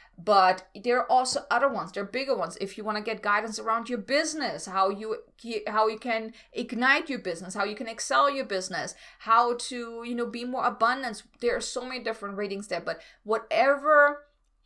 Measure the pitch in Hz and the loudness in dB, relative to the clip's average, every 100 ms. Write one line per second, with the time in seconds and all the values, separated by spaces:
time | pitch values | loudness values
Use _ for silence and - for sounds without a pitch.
0 | _ - 170 202 185 190 - 208 240 247 | _ -8 4 8 8 4 -2 -6 0 0
1 | - 254 247 262 - 240 277 214 170 202 | 4 4 4 -2 0 2 2 0 -6 -8
2 | 196 247 269 220 170 - 196 - 214 214 | -6 -4 -2 -2 -2 -6 -8 -6 -6 -4
3 | 214 214 208 208 220 220 220 226 226 240 | -4 -4 0 0 0 -6 -2 -2 -2 -6
4 | 196 277 320 311 240 151 208 190 190 202 | 0 0 0 -2 -4 -6 -4 0 2 0
5 | 220 - - _ 233 220 - 214 220 226 | -4 -6 -8 _ -8 -6 -2 2 2 0
6 | 254 226 220 - - - 247 220 254 294 | -4 -4 -4 -12 -12 -8 -6 0 4 4
7 | 330 254 185 170 185 208 208 208 226 226 | 2 -6 -6 -8 -8 -4 -4 -4 -10 -8
8 | - 269 285 269 214 190 185 170 - - | 0 4 4 2 -4 -4 -4 -6 -6 -10
9 | - - 214 226 240 240 - 247 233 233 | -20 -14 4 6 6 0 -6 -8 -8 -10
10 | 233 240 240 233 247 254 247 - 226 262 | -6 -4 -4 -6 -6 -2 -2 2 2 2
11 | 247 214 - _ 240 185 - 247 254 254 | -4 -10 -14 _ -2 -2 -2 -6 -6 -6
12 | 220 220 202 196 202 202 208 170 170 165 | -6 -6 -8 -6 -6 -6 -6 -6 -4 -8
13 | - _ 208 220 - 233 262 277 294 294 | -10 _ -2 -2 0 4 4 4 4 6
14 | 285 294 - _ _ _ | 6 2 -10 _ _ _